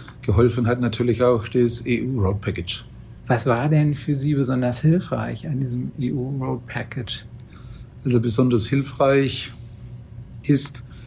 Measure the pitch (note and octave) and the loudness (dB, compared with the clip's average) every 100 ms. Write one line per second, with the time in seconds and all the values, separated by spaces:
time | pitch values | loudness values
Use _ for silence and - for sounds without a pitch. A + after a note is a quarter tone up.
0 | - - - G#2+ A#2+ A2+ A#2 A#2+ A#2+ - | -18 -8 0 4 4 4 0 0 0 0
1 | B2 A2+ B2 A#2+ G#2+ B2+ A#2+ - - A#2 | 0 4 4 4 2 2 2 2 0 -2
2 | B2+ C3 F#2+ G2+ - - - - - - | -2 0 0 0 -4 -6 -6 -8 -10 -18
3 | - - - A#2+ C3+ A#2 C#3+ D#3 D3+ C#3+ | -18 -18 -2 0 2 2 2 4 2 0
4 | - C#3 C#3+ C#3+ C3 B2+ A#2+ B2 D#3 F3 | -2 -2 0 0 0 0 0 2 4 4
5 | - A#2+ A2+ A2+ D#3+ C3+ C3 B2 C3+ - | 2 -4 -4 -6 -4 -4 -2 -4 -6 -4
6 | B2 C3+ B2+ C#3 C3 B2+ - A#2+ - - | -4 -2 -4 -4 -4 -6 -6 -8 -8 -8
7 | A2 - - - - - - - - - | -8 -10 -12 -18 -18 -18 -18 -18 -18 -6
8 | - A#2+ A#2 A2+ B2+ A#2+ - C#3 C3+ - | 2 2 4 4 4 4 4 0 0 2
9 | C#3 C#3 C3+ - - - - - - - | 4 6 4 0 -6 -10 -16 -16 -16 -16
10 | - - - - - C#3 - - - - | -16 -18 -16 -14 2 4 4 -2 -14 -18